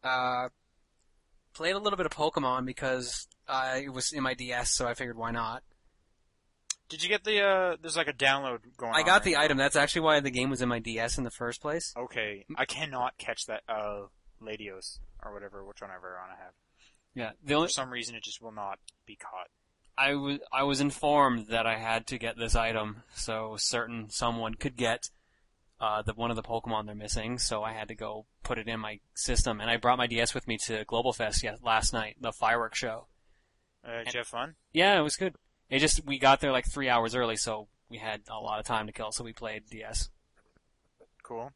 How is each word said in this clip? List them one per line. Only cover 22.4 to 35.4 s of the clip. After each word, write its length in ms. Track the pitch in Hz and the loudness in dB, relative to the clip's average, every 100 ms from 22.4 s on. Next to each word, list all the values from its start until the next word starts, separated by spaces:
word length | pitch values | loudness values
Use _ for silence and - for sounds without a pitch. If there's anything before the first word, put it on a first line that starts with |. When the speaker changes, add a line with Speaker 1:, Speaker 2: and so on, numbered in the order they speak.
| 113 | 2
Speaker 1:
item, 500 | 117 113 113 104 107 - | 2 4 0 -2 -6 -14
so 420 | - - 110 110 107 | -10 -4 -4 -4 -2
certain 540 | - 123 117 117 107 | 0 0 -2 -6 -8
someone 440 | - 120 117 113 | -2 -2 0 -2
could 220 | 113 143 123 | -2 -6 -2
get, 320 | 120 117 - _ _ _ _ _ _ _ | 0 0 -4 _ _ _ _ _ _ _
uh, 220 | 110 107 | -2 0
the, 100 | 107 | -2
one 180 | 107 117 | -2 -2
of 60 | 113 | -2
the 60 | |
Pokemon 420 | 113 113 117 110 107 | -2 -4 -2 -4 -4
they're 80 | |
missing, 440 | 104 104 - 110 123 | -10 -4 -4 -2 -2
so 240 | - 110 | -2 -2
I 100 | 107 | -2
had 160 | 110 107 | -6 -10
to 60 | |
go 320 | 110 107 107 110 _ | -8 -8 -10 -14 _
put 160 | - 120 | -6 -4
it 100 | 110 | -2
in 100 | 113 | -4
my 200 | 107 107 _ | -6 -10 _
system, 460 | - - 120 - 110 | -6 0 4 4 2
and 100 | 110 | 0
I 80 | 117 | 4
brought 180 | 123 127 | 4 4
my 80 | 123 | 4
D 140 | 117 | 2
S 140 | 117 | 2
with 120 | 135 - | 0 -4
me 120 | 110 - | -4 -2
to 180 | 110 | -4
Global 300 | 107 117 123 | 0 2 2
Fest 280 | 113 110 - | 2 0 0
ye-, 80 | 117 107 | -2 -4
last 320 | 120 113 107 | 2 4 4
night, 220 | 117 107 - | 0 -4 -4
the 120 | 120 | -6
fireworks 460 | - 113 117 113 - | 0 4 4 2 -2
show. 280 | 123 110 - _ _ _ _ _ _ _ | -4 -6 -12 _ _ _ _ _ _ _
Speaker 2:
Uh, 80 | 117 | -10
did 160 | 117 117 | -8 -4
Speaker 1:
And 80 | |
Speaker 2:
you 40 | 123 | -6
have 80 | 113 | -6
fun? 260 | 117 139 160 _ | -6 -8 -10 _
Speaker 1:
Yeah, 260 | 160 185 196 | 4 6 6
it 40 | |
was 140 | 151 - | 4 0
good. 180 | 185 - | -2 -4